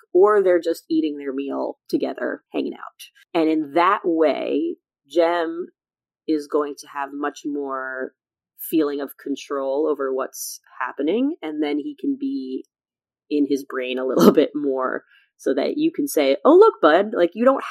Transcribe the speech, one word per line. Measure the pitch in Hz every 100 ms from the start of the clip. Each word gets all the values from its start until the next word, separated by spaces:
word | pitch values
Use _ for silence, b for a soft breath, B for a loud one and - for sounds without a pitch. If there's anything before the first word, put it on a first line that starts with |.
| _
or | 175 202 208
they're | 185 175
just | 165 165 -
eating | 160 156 147
their | 143
meal | 135 139 135 131 - -
together, | 156 135 - 123 - _
hanging | 151 139 -
out. | - - - _ b
And | 175 156
in | 156 147
that | 147 175 202 -
way, | 160 156 123 117 139 165 - _ _ 139
Jem | 143 165 175 165 165 185 _ _ _ _ _ -
is | 156 143
going | 151 147 143
to | 147
have | 143 139
much | 143 147 143 147
more | 143 139 135 131 131 131 _ _ _ _ -
feeling | - 165 147 143
of | 139 -
control | - 139 - 143 135 135 156
over | 143 135
what's | 131 131 - - - _ -
happening, | 127 - 143 208 269 330
and | 156 151
then | 147 147
he | 151 -
can | - 190
be | 277 277 262 262 - _ _ _ _ _ -
in | 147 139
his | 139 135
brain | 131 127 127
a | 131
little | 123 175
<laughs> |
bit | - 143 147
more | 143 131 127 - - b b _
so | -
that | 135 147 -
you | 160
can | - 143
say, | - 139 139
"Oh, | - 349
look, | 440 427
bud, | 160 160 208 190
like, | 175
you | 214 240
don't | 269 -